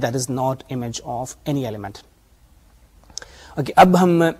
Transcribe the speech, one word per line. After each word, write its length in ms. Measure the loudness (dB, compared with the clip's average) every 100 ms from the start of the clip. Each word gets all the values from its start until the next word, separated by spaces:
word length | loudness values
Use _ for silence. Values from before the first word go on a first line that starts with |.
| -4
that 80 |
is 300 | -4 -4 -4
not 120 | -4 -4 -8
image 380 | -8 -8 -10 -10
of 140 | -8 -10 -10 -6
any 140 | -4 -4
element۔ 480 | -8 -12 -16 -20 _ _ _ _ _ _ _ _ _ -20 -20 -20 -20 -12 -8
اوکے، 160 | 0 4
اب 260 | 6 6
ہم 220 | 4 4 2